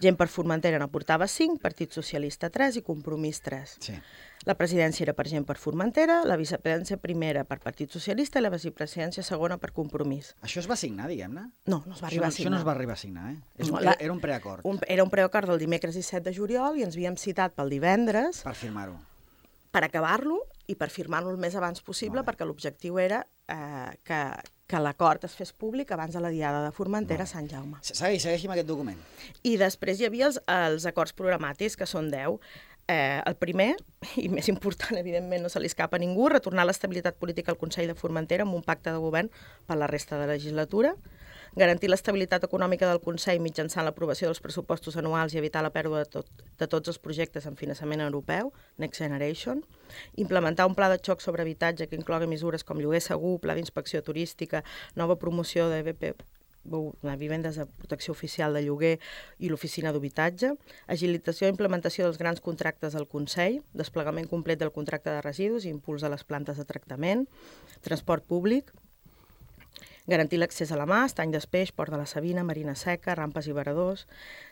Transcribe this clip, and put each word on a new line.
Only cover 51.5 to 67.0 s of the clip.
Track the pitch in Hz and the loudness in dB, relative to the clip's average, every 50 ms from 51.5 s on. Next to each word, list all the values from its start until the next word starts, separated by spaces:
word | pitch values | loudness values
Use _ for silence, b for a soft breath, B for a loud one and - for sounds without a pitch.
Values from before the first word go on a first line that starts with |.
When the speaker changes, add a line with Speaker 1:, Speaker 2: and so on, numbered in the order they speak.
| 156 - 170 170 170 165 160 | 0 2 2 2 2 0 -4
Speaker 1:
que | - 160 | -6 -6
inclogui | 165 160 - 165 160 170 | -6 -2 -2 0 0 2
mesures | 165 160 151 170 170 156 156 - | 0 0 0 -2 -2 -2 -2 -4
com | - 156 151 | -6 -4 -2
lloguer | 147 151 165 170 165 | 2 2 2 2 2
segur, | - 165 151 165 180 180 170 | 0 -2 0 0 0 0 0
pla | - 160 156 | 0 -2 -2
d'inspecció | 170 165 - - 156 - - - 151 | -2 -4 -4 -6 -6 -4 -4 -4 -4
turística, | - 156 151 160 170 - - - 165 - 160 156 B B B B B B B | -4 -4 -4 -4 -4 -6 -6 -8 -6 -4 -4 -4 B B B B B B B
nova | 185 165 170 180 170 | 0 2 2 2 2
promoció | - 175 170 175 165 - - 170 165 165 | 2 0 0 0 -2 0 2 2 2 4
de | 160 156 151 | 2 0 -2
B | 165 160 | -4 -4
P, | - 160 - - - - - - _ _ _ _ _ - | -4 -6 -6 -6 -8 -14 -20 -20 _ _ _ _ _ -10
bu-, | 165 160 160 156 151 - - | -6 -4 -4 -4 -6 -8 -8
de | - 143 139 135 | -6 -6 -4 -4
vivendes | 151 147 156 165 160 160 151 156 | -4 -4 -2 -2 -2 -4 -4 -6
de | 143 | -8
protecció | - - - - - 151 - - 170 151 | -8 -10 -16 -8 -8 -6 -6 -4 -6 -6
oficial | - 160 - - - 156 151 147 | -6 -8 -6 -2 0 0 2 2
de | 147 | 2
lloguer | 147 143 143 147 165 165 160 160 B B B B B B B - | 0 0 0 4 4 4 4 2 B B B B B B B -6
i | 175 170 | -2 -2
l'oficina | 160 - - 151 - 170 151 156 | -2 -2 -4 -6 -4 -2 -2 0
d'habitatge, | 143 143 143 143 - 156 160 175 175 - 247 269 294 B B B B B B | 0 0 -2 -2 0 0 0 0 2 0 0 0 0 B B B B B B
agilització | - 180 156 175 175 175 170 - 170 165 - 190 196 | -6 -2 0 2 2 2 0 0 -2 0 2 2 2
i | |
implementació | 190 185 202 190 180 175 - 170 - - 180 | 4 2 2 2 2 0 0 -2 0 2 0
dels | 170 156 156 | 0 0 0
grans | 170 170 170 - | -2 -2 -2 -2
contractes | - 175 165 - 165 160 - - 160 151 151 | -4 -6 -4 -2 -2 -2 -2 -2 -4 -4 -4
del | 151 143 - | -4 -6 -4
Consell, | - 147 147 - - 180 175 196 254 294 - _ - | -4 -4 -4 -2 0 2 2 2 2 0 -4 _ -6
desplegament | - 151 - - 165 143 156 156 165 165 160 | -6 -6 -4 -4 -2 -2 -2 -2 -4 -4 -2
complet | 170 170 160 170 160 151 | -4 -2 0 0 0 0
del | 160 151 | 0 -2
contracte | - 151 147 - 156 147 - 156 | -2 -4 -4 -4 -6 -4 -4 -4
de | 151 147 | -4 -4
residus | 147 147 139 190 196 214 233 233 190 | -4 -6 -4 -2 -2 -2 -2 -2 -4
i | 170 151 | -6 -8
impuls | 143 - 160 151 143 | -8 -6 -6 -4 -4
de | 151 147 143 | -2 -4 -4
les | 139 - | -6 -6
plantes | - 147 143 143 151 143 | -6 -6 -6 -4 -6 -6
de | 147 139 | -8 -8
tractament, | - - - - - 127 135 | -8 -10 -12 -10 -10 -6 -2